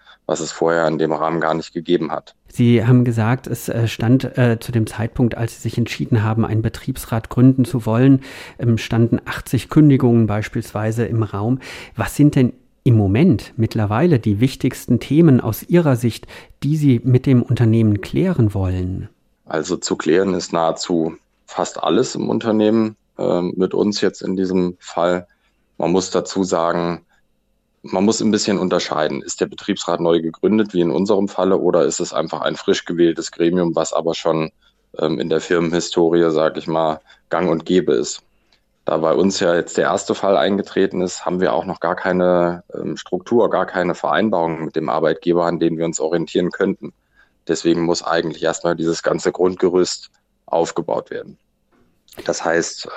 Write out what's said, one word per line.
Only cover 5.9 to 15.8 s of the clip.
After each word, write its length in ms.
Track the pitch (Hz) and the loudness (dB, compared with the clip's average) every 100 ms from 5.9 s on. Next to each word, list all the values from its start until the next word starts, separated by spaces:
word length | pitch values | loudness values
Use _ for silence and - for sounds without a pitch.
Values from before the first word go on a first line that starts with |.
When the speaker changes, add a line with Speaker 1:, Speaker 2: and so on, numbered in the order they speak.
| - 147 120 | -4 0 0
Speaker 2:
haben, 220 | 107 110 107 | 2 0 0
einen 160 | 110 | 0
Betriebsrat 680 | 110 - - 127 - 113 - | -2 -4 -8 -8 -4 -6 -4
gründen 360 | - 131 131 123 | 4 6 6 0
zu 200 | 127 110 | -2 0
wollen, 380 | 113 135 135 - - - - | 4 6 4 2 -18 -18 -4
ähm, 200 | 120 113 | 0 0
standen 420 | - 113 117 - - | 0 2 2 0 -4
achtzig 440 | - - 117 - | -12 -4 -4 2
Kündigungen 560 | 160 156 135 123 117 110 | 6 6 6 4 4 2
beispielsweise 800 | 104 107 120 - 104 110 110 117 | 0 -4 -8 -6 -4 -2 -2 -2
im 160 | 113 | -2
Raum. 380 | 107 98 107 131 - - - - | -2 -2 -2 -2 -6 -18 -14 -6
Was 200 | 110 - | -6 4
sind 200 | 147 143 | 4 6
denn 180 | 123 - _ _ | 2 0 _ _
im 120 | - 110 | 2 4
Moment 580 | 101 104 180 107 - - | 4 4 4 4 -2 -2
mittlerweile 640 | 113 117 104 107 180 135 | -2 0 0 2 2 2
die 200 | 110 101 | 2 2
wichtigsten 600 | 131 - 135 - - 120 | 0 0 -4 -4 -2 -2
Themen 420 | - 143 170 123 | 2 6 6 6
aus 220 | - 101 | 2 -6
Ihrer 320 | - 175 | 2 2